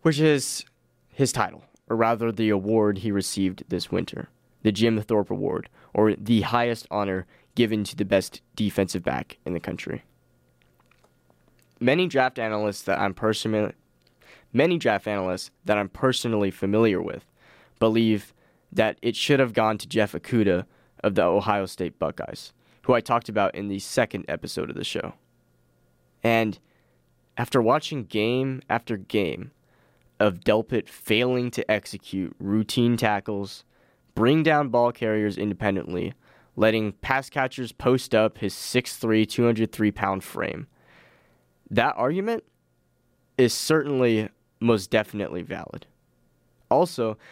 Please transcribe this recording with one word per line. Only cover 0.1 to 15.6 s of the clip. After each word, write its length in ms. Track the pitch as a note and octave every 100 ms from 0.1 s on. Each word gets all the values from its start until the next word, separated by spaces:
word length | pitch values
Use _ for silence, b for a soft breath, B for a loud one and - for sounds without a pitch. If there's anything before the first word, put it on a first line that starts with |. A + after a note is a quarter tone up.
| C#3+
is 440 | D#3 D3 - - - _ _ _ _
his 220 | - C3+
title, 320 | - G2 - - _ -
or 60 | A2+
rather 360 | A2+ A#2 A#2
the 180 | G#2+ A2
award 500 | G2+ G2 A2 G#2 G2
he 120 | G#2+
received 520 | G2+ F#2 - F#2+ F#2 -
this 240 | F2+ -
winter, 380 | F#2+ - - - _ _ _
the 100 | G#2+
Jim 300 | G2+ A#2 A2
Thorpe 300 | G#2 G#2+ G2+
Award, 380 | G2 G2+ - - b b
or 220 | - A2
the 280 | G2 G#2 A#2
highest 440 | F#2 A#2+ A#2+ A2+ -
honor 340 | G#2 G2+ F#2 F2+ b b -
given 280 | A2+ G#2+ G2+
to 100 | -
the 100 | G2
best 360 | G2 F#2 - _ -
defensive 480 | G#2 - F#2+ F#2+
back 360 | E2+ C2 - -
in 100 | -
the 60 | E2+
country. 440 | - - - - - _ _ _ _ _ _ _ _ _ _ _ _ _ _ _ _ _
Many 280 | A#2+ D#3 F3+
draft 300 | C3+ B2+ -
analysts 460 | A2+ G#2+ G#2+ G2
that 160 | - F#2
I'm 160 | G2 F#2
personally, 580 | A2 G#2+ A2 G#2+ G#2 - _ _ _ _ b b b
many 240 | A2+ D#3+ E3+
draft 300 | B2+ G2+ -
analysts 420 | G#2 F#2 F#2 - _